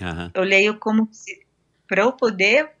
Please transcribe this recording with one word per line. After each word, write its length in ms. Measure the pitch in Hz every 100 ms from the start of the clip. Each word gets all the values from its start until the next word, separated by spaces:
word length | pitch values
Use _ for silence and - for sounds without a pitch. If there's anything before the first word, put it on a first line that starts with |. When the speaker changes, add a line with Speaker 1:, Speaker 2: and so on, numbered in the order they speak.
Speaker 1:
Aham. 280 | 90 82 87
Speaker 2:
eu 100 | 180
leio 320 | 190 196 208 214
como 300 | 220 220 220
se, 300 | - - - _ _ _ _ -
pra 140 | 190
eu 100 | 226
poder 580 | 262 240 185 196 262 302 _